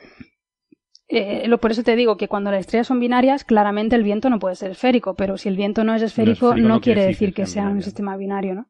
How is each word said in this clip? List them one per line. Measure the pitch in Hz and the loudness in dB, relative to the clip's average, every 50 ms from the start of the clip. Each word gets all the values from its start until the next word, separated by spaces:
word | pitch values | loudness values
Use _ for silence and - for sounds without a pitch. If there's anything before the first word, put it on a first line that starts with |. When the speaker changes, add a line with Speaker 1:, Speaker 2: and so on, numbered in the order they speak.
| - - _ _ - - _ _ _ _ _ _ _ _ _ _ _ _ _ _ _ _ | -20 -20 _ _ -20 -20 _ _ _ _ _ _ _ _ _ _ _ _ _ _ _ _
Speaker 1:
Eh, | 277 226 202 202 208 - - 220 | -4 -4 -2 -4 -6 -4 0 0
lo, | 240 - | 0 2
por | - 220 | 2 0
eso | 226 226 233 | -2 0 0
te | 247 226 | 0 2
digo | 233 247 226 208 - | 2 2 2 2 0
que | 208 - | -2 -4
cuando | - 202 202 202 | -4 -4 -2 -2
las | 202 196 | -2 -2
estrellas | 180 - - 226 240 - | -2 -2 -2 -2 0 0
son | 262 247 | 0 0
binarias, | 240 240 247 247 247 269 269 277 - | 0 0 2 2 4 4 2 0 0
claramente | - 226 208 208 208 202 208 214 226 247 | 2 2 4 4 2 0 -2 0 2 2
el | 240 214 | 2 2
viento | 208 202 214 208 262 | 2 0 0 0 0
no | 240 202 | 0 0
puede | 190 185 180 | -2 -4 -6
ser | - 208 190 | -6 -8 -10
esférico, | 190 - - 254 247 240 - 190 180 | -8 -2 0 2 2 2 0 -2 -4
pero | - 196 196 196 190 | -4 -4 -4 -4 -4
si | - 208 | -4 -4
el | 190 | -2
viento | 185 202 202 202 226 220 | -2 -2 -2 0 0 0
no | 220 226 | 0 0
es | 220 | 0
esférico, | 226 220 - - 220 220 226 - 254 240 | -2 -2 -2 0 2 2 2 2 2 2
Speaker 2:
No | 233 | 4
es | 226 | 4
esférico, | 233 220 | 4 4
Speaker 1:
no | 226 | 4
Speaker 2:
no | 220 | 4
quiere | - 254 220 202 | 4 2 4 4
Speaker 1:
quiere | 196 190 | 4 2
Speaker 2:
decir | 202 - 214 196 | 2 0 -2 -2
Speaker 1:
decir | - | -2
Speaker 2:
que | - 196 | -4 -6
Speaker 1:
que | |
Speaker 2:
sea | 190 - | -4 -4
Speaker 1:
sea | 208 202 | -4 -2
un | 202 | -2
Speaker 2:
binario. | 202 202 - | -2 -4 -4
Speaker 1:
sistema | 202 196 - 202 196 196 196 | -6 -8 -6 -8 -6 -6 -6
binario, | 196 196 202 196 190 190 185 | -6 -6 -4 -4 -4 -4 -6
¿no? | 196 254 - | -8 -10 -14